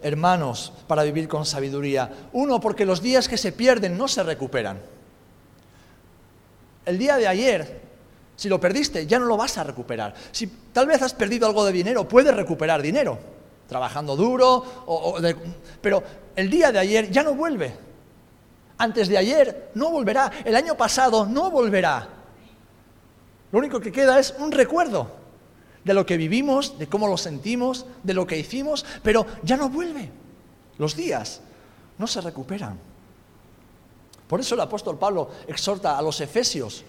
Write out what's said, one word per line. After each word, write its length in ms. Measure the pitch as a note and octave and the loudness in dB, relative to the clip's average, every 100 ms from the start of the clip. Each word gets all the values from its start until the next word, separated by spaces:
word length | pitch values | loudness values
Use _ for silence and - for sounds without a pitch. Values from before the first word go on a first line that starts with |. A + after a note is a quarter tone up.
hermanos, 680 | D3 D3+ F3 F3+ C#3 A2+ - - - | -4 0 2 2 0 -6 -10 -16 -2
para 160 | D#3 | 0
vivir 240 | D3+ D3+ D#3 | 2 0 -4
con 180 | D#3 D3 | -4 -4
sabiduría. 640 | C#3+ C3+ C#3 C#3+ C3+ B2 - - | -4 -4 -4 -2 -2 -2 -8 -8
Uno, 260 | A#3+ C#4+ A#3 | -4 0 0
porque 280 | G#3+ G3+ G3 | -2 0 0
los 160 | F3 | 0
días 260 | A3 C4 - | 2 2 2
que 80 | A3 | -2
se 160 | G3 | -4
pierden 440 | D#3+ B3 A#3 F#3+ F3 | 2 4 4 2 -2
no 120 | C4+ | -2
se 160 | B3 | -2
recuperan. 560 | E3 C#3 C3 C3 G#2 F#2+ - - - _ _ _ _ _ _ - - _ _ _ _ _ _ _ - _ - | -2 -4 -4 -2 -4 -6 -14 -20 -20 _ _ _ _ _ _ -20 -20 _ _ _ _ _ _ _ -20 _ -4
El 120 | F3+ | 0
día 200 | C4+ C#4 | 2 4
de 100 | G#3 | 4
ayer, 540 | F#3 C4 F#3+ D3 - - - - - - | 2 2 2 -4 -14 -20 -20 -20 -20 -20
si 140 | - G3+ | -10 -2
lo 100 | F#3 | 2
perdiste, 480 | F3+ G#3+ D4 F3 D3+ | 2 0 -2 -4 0
ya 140 | A#3+ | 0
no 60 | A#3+ | 2
lo 100 | G#3+ | 0
vas 220 | B3 - | -2 -4
a 60 | |
recuperar. 500 | C#3+ B2 A#2+ A#2 G#2 - - | -8 -8 -8 -6 -6 -10 -12
Si 160 | - G#3+ - - | -10 -10 -12 -4
tal 140 | A#3+ C#4 | 0 4
vez 140 | D4 | 4
has 120 | B3+ | 2
perdido 320 | - G3+ A#3+ A3 | -2 -2 2 2
algo 180 | G#3 | 2
de 80 | G3+ | 2
dinero, 360 | F3+ F3+ B3 - | 2 0 0 4
puedes 260 | A#3+ C#4+ | 6 6
recuperar 480 | G#3+ F3+ E3 D#3 D#3 | 2 -2 -2 0 0
dinero, 360 | D3 B3+ A3+ A2+ - - - _ - | 0 0 0 -4 -12 -20 -20 _ -8
trabajando 480 | B2+ B2 C#3+ D3 C#3 | -6 -4 -6 -4 0
duro, 480 | A3+ B3+ B3+ B3+ - - - | 2 4 4 4 0 -14 -6
o, 260 | E3 E3 | -4 -4
o 80 | F3 | -2
de... 160 | E3+ E3 E3 F3 - - | -2 -2 -10 -14 -18 -6
pero 220 | G#3 G3 - - - | 0 0 -2 -18 -12
el 160 | - F#3+ | -4 0
día 220 | E4 D4+ | 4 4
de 80 | G#3 | 4
ayer 300 | F#3+ G#3+ G#3+ | 2 2 2
ya 100 | F#3 | 0
no 120 | D4+ | 2
vuelve. 420 | C4+ E4 B3 C3 - - - - - _ _ _ - _ - | 0 -2 -2 -6 -8 -20 -20 -20 -20 _ _ _ -20 _ -4
Antes 300 | A3+ A3+ F#3+ | -2 0 2
de 100 | G3 | 2
ayer 520 | G3+ D4+ B3+ - - | 4 4 4 2 -12
no 160 | G#3+ D#4 | -4 -2
volverá, 420 | E4 G#3 B3 C4+ D4+ | 0 0 2 0 -2
el 120 | A#3+ A3+ | 2 2
año 180 | E4 D4 | 2 0
pasado 500 | A#3 - C4 A3 G3+ | 0 4 4 4 2
no 240 | C4 F#4 | 0 2
volverá. 580 | D#4 A3+ F#3+ E3+ C3 G2+ - - - - - _ _ _ _ _ _ - _ _ | 2 2 2 2 0 -6 -20 -20 -20 -20 -20 _ _ _ _ _ _ -20 _ _
Lo 60 | G#3 | 0
único 200 | C#4+ B3 | 0 -4
que 140 | G#3 | -4
queda 260 | B3+ C4+ C4 | 2 6 6
es 160 | C4 - | 4 -4
un 120 | D4+ | -2
recuerdo 760 | - - E4 D#4+ F#3+ A#2 - - - _ _ - - | 2 4 4 2 0 -4 -12 -20 -20 _ _ -20 -8
de 120 | F#3 | 2
lo 100 | G3 | 2
que 120 | - F3 | 2 0
vivimos, 640 | D#3+ A3+ C#4+ C4+ - - | 2 0 2 0 0 -8
de 80 | D3+ | -4
cómo 180 | G3+ G#3 | 0 0
lo 100 | F3+ | 0
sentimos, 680 | F3 C#3+ G3+ B3 B3 B3+ - - | -4 -8 -4 -2 -2 -4 -10 -8
de 100 | F#3 | -2
lo 140 | F#3 F3+ | -2 0
que 100 | D#3+ | -4
hicimos, 480 | D3 B3 C#4+ C#4+ - - | -4 -6 -4 -4 -6 -4
pero 200 | A3 A3 G#3+ - | 2 2 2 -6
ya 120 | D#3 C4 | 0 0
no 120 | C4+ | 0
vuelve. 420 | C#4 F4 D4 E3 - - - - _ _ - | -2 -6 -8 -12 -16 -20 -20 -20 _ _ -6
Los 180 | D3+ D3+ | -4 -4
días 440 | F4 B2+ A2 - - - - - - - | -4 -4 -6 -14 -20 -20 -20 -20 -20 -10
no 120 | A3 | -6
se 120 | G#3+ | -6
recuperan. 560 | E3+ D#3+ C3 G3 B2+ F2 - - - - _ - - - _ - _ - - - _ | -8 -12 -10 -8 -8 -12 -16 -20 -20 -20 _ -20 -20 -20 _ -20 _ -20 -20 -20 _
Por 140 | F#3 | -4
eso 160 | C4 A#3+ | -2 -2
el 60 | |
apóstol 360 | D#3 G#3 G3+ D3+ | -2 -4 -6 -2
Pablo 320 | G3 F#3+ C#3 - - | -2 -2 -4 -10 -12
exhorta 500 | D3+ - G3 F#3 C#3+ | -6 -4 -2 -2 0
a 60 | |
los 180 | D#3 D3 | -2 -4
efesios 600 | C#3+ A3+ B3 D#3+ A2 - | -4 -2 -2 -4 -8 -12